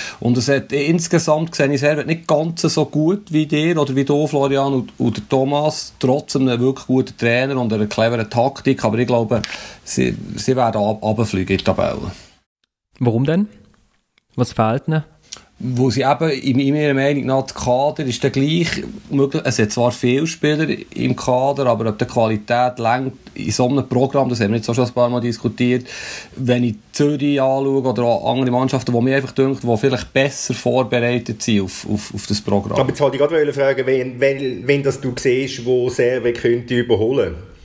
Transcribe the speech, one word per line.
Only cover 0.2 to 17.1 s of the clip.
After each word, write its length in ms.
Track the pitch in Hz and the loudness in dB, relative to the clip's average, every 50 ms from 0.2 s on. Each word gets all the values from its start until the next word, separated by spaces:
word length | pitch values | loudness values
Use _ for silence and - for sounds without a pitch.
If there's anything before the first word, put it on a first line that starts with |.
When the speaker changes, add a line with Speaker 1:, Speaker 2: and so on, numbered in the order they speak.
Speaker 1:
Und 160 | - 120 120 | 0 0 2
es 120 | 123 120 139 | 2 2 2
hat, 220 | 139 135 - - 135 | 0 0 0 -2 -2
insgesamt 840 | 143 143 151 170 180 170 - 175 160 165 - 151 156 165 165 - | -2 0 2 2 0 0 2 0 0 2 2 0 0 0 -4 -2
sehe 180 | - 147 139 143 | 0 0 2 2
ich 80 | 135 | 2
Servet 260 | 139 147 156 147 127 | 2 2 2 0 0
nicht 200 | 135 165 165 - | -2 -4 -4 0
ganz 340 | - 160 147 160 170 165 - - | 0 0 0 0 -2 -2 -2 0
so 220 | 160 - 165 151 | 0 2 0 0
gut 480 | 151 - 156 156 165 190 202 208 - 160 | 0 0 0 2 2 0 -2 -4 -2 0
wie 140 | 156 151 | 0 0
dir 340 | 147 151 147 156 165 175 156 | 0 0 0 0 0 2 0
oder 160 | 143 131 131 | 0 0 0
wie 80 | 135 139 | -2 0
du, 220 | 139 143 147 151 | 2 2 0 0
Florian, 480 | 147 151 143 139 139 139 135 139 139 139 | 0 0 0 0 2 2 0 0 0 0
und, 180 | 127 113 - - - | -2 -2 -6 -6 -2
und 180 | 131 120 110 | -2 -2 -2
der 120 | - - - | -4 -4 0
Thomas, 680 | 135 131 135 139 143 143 151 151 151 - - - - - | 0 0 2 2 0 0 0 0 -2 -4 -8 -10 -8 -2
trotz 380 | - 127 127 147 147 - - | 0 2 2 0 -2 -2 0
einem 240 | - 135 131 123 117 | 0 2 2 2 2
wirklich 260 | 123 131 131 - - | 2 0 0 -2 -2
guten 300 | - 131 131 127 - - | 0 0 0 0 -2 -6
Trainer 420 | - 117 117 117 123 131 135 139 131 | -2 0 2 2 2 0 0 -2 -2
und 140 | 123 110 110 | -2 0 0
einer 140 | 107 107 | 0 0
cleveren 420 | 104 - - 110 117 120 117 110 104 | -2 0 0 2 2 2 -2 -4 -2
Taktik. 560 | - 120 120 139 - - - 143 135 - - | 0 0 0 0 -2 -2 0 0 0 2 0
Aber 140 | 110 107 113 | 0 0 0
ich 80 | 127 | 0
glaube, 340 | 113 123 117 117 107 120 110 107 - - - - - - - - | 2 2 0 2 2 0 -2 -2 -4 -8 -14 -14 -16 -18 -18 -10
sie, 300 | - - - 64 62 - - - - - | -6 -2 0 0 0 -2 -4 -10 -10 -10
sie 200 | - - - 131 | -6 -2 0 2
werden 280 | 127 123 113 104 110 101 | 2 2 2 2 0 0
ab-, 200 | 107 110 104 - | 0 -2 -2 0
runterfliegen 500 | 107 113 110 117 104 - 95 92 - 98 | -2 0 0 0 0 0 -2 0 0 0
in 60 | 92 | 0
die 60 | - | 2
Tabelle. 480 | 95 92 - 90 85 - - - 87 - - - - _ _ _ _ _ _ _ _ _ _ _ _ _ _ | 0 0 2 0 -2 -2 -6 -8 -10 -12 -14 -20 -20 _ _ _ _ _ _ _ _ _ _ _ _ _ _
Speaker 2:
Warum 260 | 127 120 110 117 135 | 0 0 2 2 0
denn? 240 | 147 160 180 208 208 - - - _ _ _ _ _ _ _ _ _ _ _ _ _ _ | 0 0 0 0 -2 -6 -18 -20 _ _ _ _ _ _ _ _ _ _ _ _ _ _
Was 180 | - 123 - - | -2 -2 -2 0
fehlt 360 | - - 110 117 143 - - | 0 0 0 0 -2 -2 -2
ihnen? 160 | 160 156 147 - _ _ _ - - - - _ _ _ | -2 -2 -2 -4 _ _ _ -20 -20 -20 -20 _ _ _
Speaker 1:
Wo 300 | - 127 127 120 127 135 | -6 -4 0 2 2 2
sie 140 | 107 127 123 | 2 2 2
eben, 260 | 131 143 - 160 160 | 2 2 2 0 -2
in, 320 | 139 131 - 139 127 131 | -2 -2 -2 0 0 2
in 140 | 139 135 143 | 2 2 2
meiner 180 | 151 151 147 139 | 2 2 2 2
Meinung 320 | 135 135 143 | 2 2 2